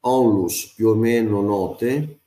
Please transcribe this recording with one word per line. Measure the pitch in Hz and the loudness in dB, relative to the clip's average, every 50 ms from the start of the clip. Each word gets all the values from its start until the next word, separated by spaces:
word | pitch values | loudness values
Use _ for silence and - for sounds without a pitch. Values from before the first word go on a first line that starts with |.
onlus | - - 110 127 123 113 104 98 90 85 - - - - - | -2 0 2 4 4 4 2 2 0 -2 -4 -6 -10 -12 -6
più | - 110 110 | -2 0 2
o | 110 | 2
meno | 110 113 117 120 117 113 107 104 101 | 2 2 2 2 0 0 0 0 0
note | 101 104 104 98 92 90 - - 117 120 131 147 151 151 - - _ | 0 0 0 -2 -2 -4 -4 -4 -4 -2 -2 -4 -4 -6 -10 -16 _